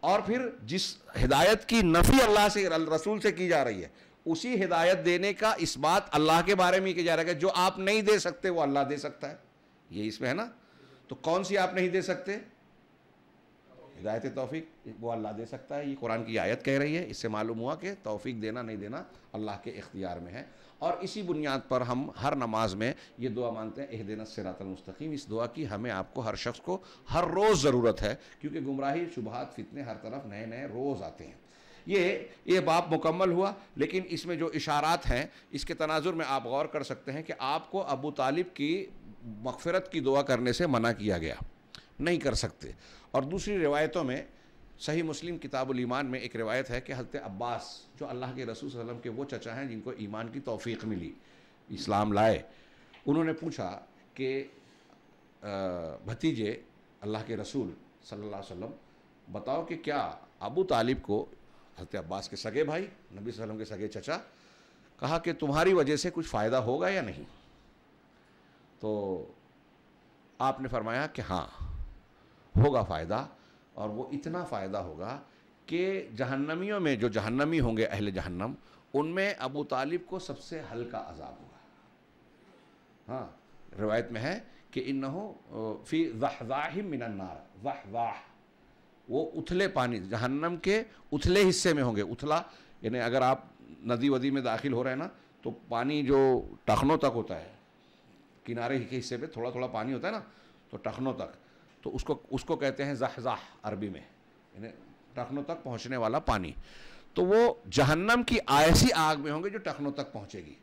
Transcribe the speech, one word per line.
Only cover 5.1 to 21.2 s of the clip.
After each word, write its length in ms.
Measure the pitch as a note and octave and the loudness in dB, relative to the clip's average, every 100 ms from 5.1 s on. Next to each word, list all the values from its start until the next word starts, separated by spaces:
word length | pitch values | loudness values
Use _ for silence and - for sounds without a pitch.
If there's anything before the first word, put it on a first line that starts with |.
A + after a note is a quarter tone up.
| F3 G3 | 4 2
का 200 | G3+ A3 | 2 2
इस 240 | G#3+ E3 - | 2 0 2
बात 320 | D3+ F#3 - | 4 4 4
अल्लाह 280 | D3 D#3 E3 | 4 6 6
के 140 | E3+ G3 | 6 6
बारे 240 | F3+ F#3+ | 6 6
में 140 | F#3+ | 4
किया 120 | F3 E3+ | 0 2
जा 100 | D#3+ | 2
रहा 100 | E3 | 2
है 80 | |
कि 60 | E3 | 2
जो 80 | F#3 | 2
आप 320 | F3 F#3 F#3+ | 4 2 2
नहीं 240 | F#3+ A3 | 2 4
दे 160 | G3+ G#3 | 6 6
सकते, 300 | F3 - F#3+ | 4 0 0
वो 120 | E3+ | 2
अल्लाह 220 | C#3+ C#3 | 2 4
दे 140 | C3 C#3+ | 2 0
सकता 300 | D3 - C#3+ | -4 -8 -10
है। 120 | D#3 - _ _ _ _ | -12 -20 _ _ _ _
ये 120 | F2 | -6
इसमें 260 | G#2+ G#2+ B2+ | -6 -2 -2
है 60 | D#3 | -2
ना। 160 | A#3 - _ - - - - | -4 -10 _ -20 -20 -20 -14
तो 60 | C3 | -6
कौन 280 | - F3 | 0 2
सी 120 | F#3+ G3+ | 2 2
आप 200 | F3+ - | 2 2
नहीं 140 | F3+ | 2
दे 120 | F#3 | 2
सकते? 400 | F#3 F3+ - G#3 B3 _ _ - _ _ _ _ _ _ _ _ _ - - - | 0 -4 -4 -8 -8 _ _ -20 _ _ _ _ _ _ _ _ _ -20 -20 -10
हिदायत 280 | F#2 A2 C3+ | -4 -4 -4
तौफीक, 440 | A#2+ B2+ D#3 D#3+ - - G#2+ | -4 -6 -6 -10 -18 -18 -10
वो 100 | A#2 | -6
अल्लाह 220 | A2+ G#2+ | -4 -4
दे 140 | G#2+ A2+ | -6 -10
सकता 300 | B2+ - C#3+ | -12 -8 -6
है, 140 | C#3+ | -6
ये 60 | C3+ | -4
कुरान 280 | A#2 A2+ | -2 -2
की 140 | A2+ A2 | -2 0
आयत 260 | F2+ A#2 | 0 0
कह 140 | - C3+ | 0 2
रही 180 | D3 D#3+ | 2 -2
है। 100 | E3 | -4
इससे 200 | G#2 A2+ | -6 -4
मालूम 280 | G#2+ A2 A2+ | -2 -2 -4
हुआ 180 | A#2+ D#3+ | -4 -4
कि 160 | F#3 | -6
तौफीक 480 | G3 G#2+ G#2+ C3+ A#2 | -8 -6 -6 -6 -6
देना 200 | G#2+ A#2+ | -6 -6
नहीं 160 | A2+ G#2+ | -8 -8
देना 280 | G2+ C#3 - - - G#2+ | -8 -10 -12 -20 -12 -8
अल्लाह 220 | G#2+ G2+ | -6 -6
के 120 | B2 | -10
इख्तियार 500 | G2 F#2+ G2 F#2 F2 | -12 -12 -8 -6 -6
में 120 | F2 | -8
है। 400 | G#2+ - - - - | -12 -14 -20 -20 -6
और 180 | D#3+ F3 | -4 -2
इसी 180 | F#3 G#3 | -6 -6